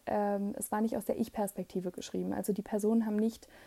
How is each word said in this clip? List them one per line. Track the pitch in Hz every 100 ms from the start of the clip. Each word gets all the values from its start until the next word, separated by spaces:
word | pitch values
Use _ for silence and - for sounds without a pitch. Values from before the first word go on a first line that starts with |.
| -
ähm, | 214 208 202 202 -
es | -
war | 214
nicht | 220 226
aus | -
der | -
Ich-Perspektive | 226 - 196 - 185 190 180
geschrieben. | - - 185 185
Also | 202 196
die | 202
Personen | - 214 208 226 220
haben | 208
nicht | 220 - - -